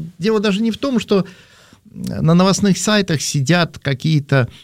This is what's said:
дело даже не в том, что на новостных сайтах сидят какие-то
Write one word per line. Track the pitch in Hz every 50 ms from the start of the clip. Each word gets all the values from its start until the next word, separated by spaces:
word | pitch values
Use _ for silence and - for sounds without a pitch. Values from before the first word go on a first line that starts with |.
| 160 165 180 -
дело | 165 220 220 214
даже | 202 220 190 196
не | 226 226
в | 208
том, | - - 277 262 226
что | - - 214 190 180 - - - - _ _ - - _ - _ _ - -
на | - 62 62 - - 143 156 165
новостных | 175 185 196 190 - 202 202 180
сайтах | - - - 214 208 196 - 165 135 -
сидят | - - 151 135 127 170 180 170 170 - -
какие-то | - 143 139 131 - 160 160 147 143 - 139 135 120 - - -